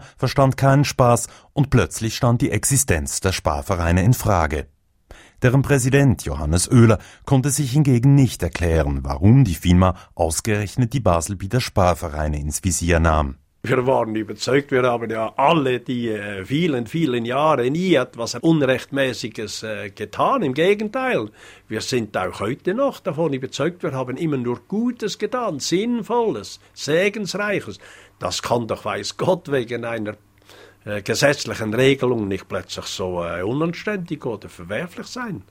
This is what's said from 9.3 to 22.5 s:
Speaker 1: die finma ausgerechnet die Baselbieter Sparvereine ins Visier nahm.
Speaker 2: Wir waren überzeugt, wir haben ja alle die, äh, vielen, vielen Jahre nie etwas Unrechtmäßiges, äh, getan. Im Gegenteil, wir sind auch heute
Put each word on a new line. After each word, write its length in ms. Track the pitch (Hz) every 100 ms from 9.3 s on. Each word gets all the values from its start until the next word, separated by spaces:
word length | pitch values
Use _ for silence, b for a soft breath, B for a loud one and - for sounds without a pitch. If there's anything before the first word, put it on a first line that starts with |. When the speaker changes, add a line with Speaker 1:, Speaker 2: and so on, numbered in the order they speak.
| 131
Speaker 1:
die 120 | 117 80
finma 400 | 87 90 92 90 B
ausgerechnet 800 | - 82 - - 104 101 - 120
die 60 | 120
Baselbieter 600 | 101 85 85 95 95 123
Sparvereine 800 | - - 90 85 85 73 78 73
ins 240 | 73 71
Visier 360 | 95 85 85 85
nahm. 380 | 82 78 71 67 _ _
Speaker 2:
Wir 240 | 107 127 127
waren 280 | 127 113 110
überzeugt, 560 | 104 107 - 135 143
wir 120 | 127
haben 260 | 127 120 113
ja 240 | 110 110 -
alle 420 | 139 165 131 123
die, 300 | 123 123 120
äh, 360 | 107 104 98 95
vielen, 400 | 139 175 127 113
vielen 400 | 165 151 123 117
Jahre 460 | 131 156 143 123
nie 240 | 156 185 151
etwas 400 | 127 - 113 123
Unrechtmäßiges, 1300 | 160 165 131 127 - 139 135 113 117 104 104 -
äh, 260 | 110 104 104
getan. 540 | - 107 - 160 262
Im 100 | 139
Gegenteil, 800 | 127 175 208 214 262 262 190 107 B B B -
wir 140 | 107
sind 340 | - 127 107 110
auch 240 | 92 -
heute 360 | -